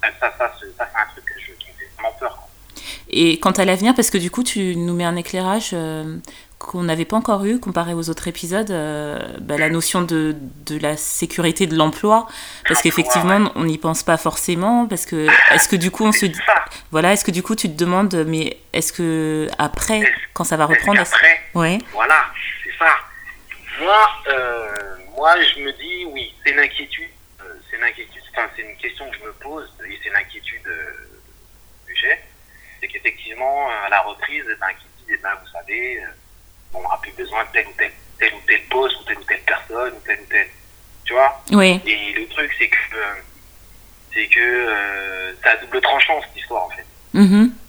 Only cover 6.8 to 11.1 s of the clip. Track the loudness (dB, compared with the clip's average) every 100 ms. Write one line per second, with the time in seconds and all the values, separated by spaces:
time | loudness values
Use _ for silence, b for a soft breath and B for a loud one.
6.8 | -2 0 0 0 2 2 2 0 0 -2
7.8 | -2 -4 -4 -4 -6 -6 -4 -2 0 -2
8.8 | -2 -4 -6 -6 -8 -10 -4 0 0 0
9.8 | 0 -2 0 0 0 -2 -8 -14 -8 -4
10.8 | -2 -2 -6